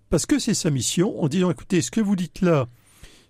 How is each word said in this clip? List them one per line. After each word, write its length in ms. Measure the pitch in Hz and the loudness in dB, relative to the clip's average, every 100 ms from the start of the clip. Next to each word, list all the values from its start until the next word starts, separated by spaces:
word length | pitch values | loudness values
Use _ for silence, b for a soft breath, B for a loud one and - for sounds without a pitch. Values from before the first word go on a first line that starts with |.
| - | -4
parce 160 | 156 - | -2 0
que 140 | 285 | 0
c'est 140 | - - | 0 0
sa 160 | 170 | 0
mission, 500 | 135 - - 202 - | -2 0 0 0 0
en 60 | 147 | -2
disant, « 240 | 185 180 | 0 0
Écoutez, 300 | - - 175 | -2 -2 0
ce 100 | - | 0
que 100 | 226 | 0
vous 140 | 202 190 | 0 0
dites 260 | 175 - | -4 0
là, 260 | 175 151 123 b b b b b | 2 2 0 b b b b b